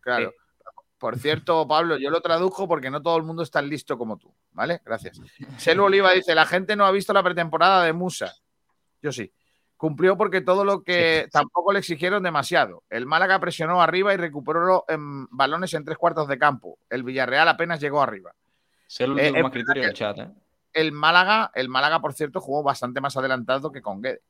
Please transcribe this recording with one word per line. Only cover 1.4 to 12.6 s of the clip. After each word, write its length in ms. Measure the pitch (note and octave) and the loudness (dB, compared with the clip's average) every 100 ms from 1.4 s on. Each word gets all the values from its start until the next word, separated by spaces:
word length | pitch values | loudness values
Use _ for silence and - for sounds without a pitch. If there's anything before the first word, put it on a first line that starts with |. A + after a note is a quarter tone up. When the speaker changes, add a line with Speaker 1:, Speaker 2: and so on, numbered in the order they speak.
| D#3+ E3 D3 | 0 0 2
Speaker 1:
Pablo, 280 | D3+ E3+ D3 | 2 2 -2
yo 140 | C3+ | 0
lo 100 | E3 | -2
traduzco 460 | E3+ E3 F#3 F#3 G3 | 0 0 0 -2 -2
porque 220 | D#3+ C3 | -2 -2
no 100 | C#3+ | -6
todo 140 | D3+ E3 | -2 -2
el 60 | |
mundo 180 | D#3+ E3 | -2 -8
es 60 | E3 | -4
tan 160 | D#3 C#3+ | -4 -4
listo 280 | D3 - B2+ | -6 -6 -6
como 180 | A2+ G#2 | -6 -10
tú, 160 | _ _ _ | _ _ _
¿vale? 280 | - A#2+ E3+ | -6 -4 -4
Gracias. 360 | - A2+ F2+ - B2 _ C3+ C3 | -6 -8 -8 -18 -20 _ -20 -4
Selu 280 | - F3 | 2 4
Oliva 280 | G3+ G3 F#3+ | 6 6 6
dice, 220 | F#3 F3+ | 4 4
"La 100 | D#3+ D#3 | 4 4
gente 280 | F3+ F#3+ G#3 | 2 -2 2
no 100 | G3 | 4
ha 40 | |
visto 200 | G3 F#3 | 2 2
la 100 | G3 | 2
pretemporada 600 | F3+ F3 E3+ D#3+ F3 F#3+ | 2 0 -2 4 4 6
de 80 | E3+ | 4
Musa". 400 | E3 F3+ - F#2 - _ _ _ _ _ _ | 0 -4 -6 -10 -10 _ _ _ _ _ _
Yo 80 | D3 | -10
sí. 200 | B2+ G2 _ _ _ _ _ | -8 -10 _ _ _ _ _
"Cumplió 400 | D#3+ C#3+ F3+ F#3+ | -6 2 2 2
porque 240 | G#3 F#3 | 0 0
todo 240 | E3 F#3 | 0 0
lo 180 | G3+ G3 | 2 -2
que 380 | G3 F3+ E3 D#3+ - | 0 2 4 2 2
Speaker 2:
Sí. 40 | |
Speaker 1:
tampoco 420 | D3+ C#3+ - F3 | 0 0 0 0
le 60 | G3 | 0
exigieron 420 | F#3+ D#3+ F3+ G3+ | -2 -4 -2 -2
demasiado. 580 | F#3 D#3 C3+ E3+ | -2 -2 0 2